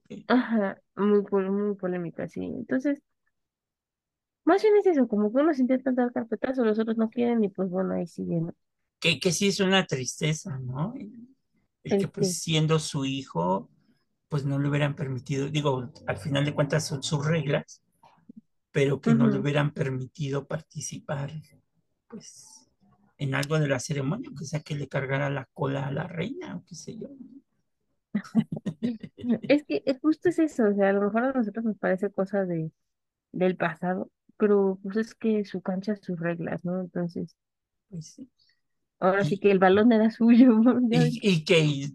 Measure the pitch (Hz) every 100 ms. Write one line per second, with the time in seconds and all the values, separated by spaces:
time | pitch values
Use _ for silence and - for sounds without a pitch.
0 | _ - - 247 226 226 196 - _ -
1 | 202 208 196 196 190 202 208 196 185 180
2 | 170 - 175 185 180 - - 262 285 285
3 | _ _ _ _ _ _ _ _ _ _
4 | _ _ _ _ 302 392 427 415 381 302
5 | 240 208 208 247 311 269 247 254 262 254
6 | 247 247 226 214 240 262 220 214 220 226
7 | 220 240 240 233 202 190 190 180 185 185
8 | 180 - 185 170 170 - _ _ _ _
9 | 165 165 185 160 202 190 190 190 185 139
10 | 127 - 151 156 190 131 127 135 180 262
11 | 202 - - _ _ _ _ _ - 196
12 | 190 - 185 175 - 156 156 160 156 147
13 | 135 135 - - 90 - - _ _ _
14 | _ _ _ 151 139 139 143 147 147 143
15 | 135 127 - 139 143 151 147 127 120 -
16 | - 123 156 139 147 - 139 156 - 139
17 | - 151 151 165 143 185 - - _ _
18 | _ _ - - _ _ _ 151 139 135
19 | 226 - 233 135 143 143 147 - 135 131
20 | 127 - 139 139 139 156 - 160 - 147
21 | - 143 143 156 - _ _ _ _ _
22 | _ 226 - - - - _ _ _ _
23 | _ _ 139 135 143 156 147 131 - 139
24 | 135 220 302 151 - 151 - 147 - 147
25 | 131 135 143 139 - - 139 139 143 143
26 | - 170 196 349 - 175 - 165 - -
27 | - 269 - 277 _ _ _ _ _ _
28 | _ 202 - 226 - - - - 240 220
29 | - - 247 226 - 294 - 294 - 262
30 | 302 311 359 330 311 - 208 202 196 196
31 | 202 214 262 262 208 220 226 202 185 185
32 | 202 - 190 202 190 165 160 - _ _
33 | _ _ _ - 185 185 170 160 180 185
34 | 226 _ _ _ 214 202 196 190 196 208
35 | 226 - 226 214 202 185 - 185 196 202
36 | - 175 165 170 165 170 175 180 180 180
37 | 175 185 170 - _ _ _ _ _ 180
38 | 156 - 269 _ _ _ _ _ _ _
39 | 185 196 151 196 202 196 185 196 233 220
40 | 220 - 226 240 262 220 233 240 247 220
41 | 156 233 214 170 156 170 151 143 139